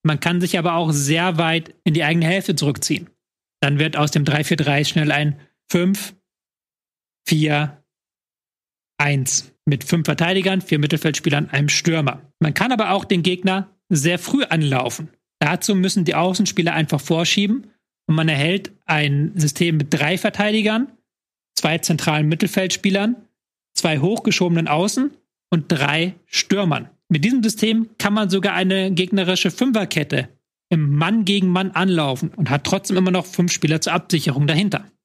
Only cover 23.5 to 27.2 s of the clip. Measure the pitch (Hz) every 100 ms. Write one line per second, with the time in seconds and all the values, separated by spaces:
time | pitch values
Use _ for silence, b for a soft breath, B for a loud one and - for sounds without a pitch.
23.5 | _ _ - 170 151 165 233 - - 180
24.5 | 170 165 147 202 - 285 - _ _ _
25.5 | 170 - 151 143 151 175 - _ - -
26.5 | 190 185 139 113 _ _ 160